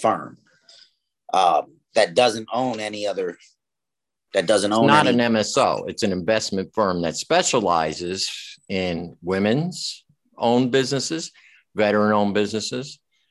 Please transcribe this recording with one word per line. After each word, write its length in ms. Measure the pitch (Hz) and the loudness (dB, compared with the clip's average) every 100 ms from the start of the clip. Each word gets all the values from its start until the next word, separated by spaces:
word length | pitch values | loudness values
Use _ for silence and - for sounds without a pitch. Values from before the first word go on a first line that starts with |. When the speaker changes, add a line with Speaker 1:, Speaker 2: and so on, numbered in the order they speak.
Speaker 1:
firm, 380 | 110 98 - - _ _ _ - _ _ _ _ - | 0 0 -6 -18 _ _ _ -20 _ _ _ _ -2
um, 380 | 92 87 76 - _ _ | 2 4 2 -2 _ _
that 200 | 107 98 | 0 2
doesn't 340 | 101 123 110 110 | 4 2 0 -4
own 260 | 113 127 110 | -4 -2 -4
any 260 | 107 104 101 | -8 -6 -4
other, 300 | 95 90 - - _ _ _ _ _ _ _ _ | -4 -6 -8 -18 _ _ _ _ _ _ _ _
that 140 | 98 90 | -2 2
doesn't 240 | 104 101 | 2 2
Speaker 2:
It's 60 | 113 | 2
Speaker 1:
own 80 | 143 | 6
Speaker 2:
not 200 | 151 131 | 6 4
Speaker 1:
any 80 | 120 | 2
Speaker 2:
an 40 | |
M 160 | 117 110 | 2 0
S 200 | 104 143 | 0 2
O. 260 | 101 55 95 | 0 0 -6
It's 140 | - | -4
an 100 | 104 | -2
investment 600 | 92 87 110 - 98 92 | -2 0 -2 -2 -6 -4
firm 280 | - 98 87 | -2 0 0
that 140 | 82 - | -2 -4
specializes 1400 | - 170 180 123 92 85 80 78 87 95 - - - - - | 0 0 2 0 2 2 0 -4 -8 -6 -6 -8 -16 -20 -6
in 480 | 95 90 85 85 - | -4 -2 -4 -8 -10
women's 800 | 85 95 104 135 180 - - - _ _ _ - | -4 0 2 0 -2 -6 -10 -12 _ _ _ -4
owned 320 | 117 123 127 | 2 2 2
businesses, 600 | 135 127 135 - 160 - - _ _ _ | 2 0 -2 -4 -8 -10 -18 _ _ _
veteran 380 | 98 104 104 104 | 0 2 4 4
owned 220 | 104 101 | 2 2
businesses, 640 | 101 101 107 - 127 - - _ _ _ | 0 -2 -4 -6 -8 -10 -18 _ _ _